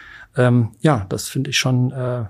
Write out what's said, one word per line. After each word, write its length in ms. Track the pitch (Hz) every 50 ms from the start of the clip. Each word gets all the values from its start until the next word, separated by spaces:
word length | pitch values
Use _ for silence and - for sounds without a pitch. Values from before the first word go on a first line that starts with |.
| - - - - - _ - 127
Ähm, 320 | 123 123 123 123 117 - - _
ja, 240 | - 160 143 107 92 95
das 180 | - 101 - -
finde 240 | - 135 - 143
ich 60 | 127 -
schon, 340 | - 131 127 123 127 127
äh, 320 | 131 131 127 123 123 123 113 -